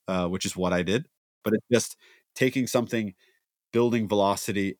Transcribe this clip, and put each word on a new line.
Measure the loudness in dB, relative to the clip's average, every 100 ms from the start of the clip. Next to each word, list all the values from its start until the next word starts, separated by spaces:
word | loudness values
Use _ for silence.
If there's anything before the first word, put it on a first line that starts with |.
| -6
uh, | -2 -2
which | -2
is | -4 -2
what | 0
I | 0
did. | 2 0 -2 _ _ _
But | -2
it's | -2 2
just | 0 0 -10 -20 _ _
taking | -2 0 0 -2
something, | -2 -2 -4 -6 -10 _ _ _ _ _
building | 0 2 2 0
velocity, | 2 2 2 -2 -2 -2 -4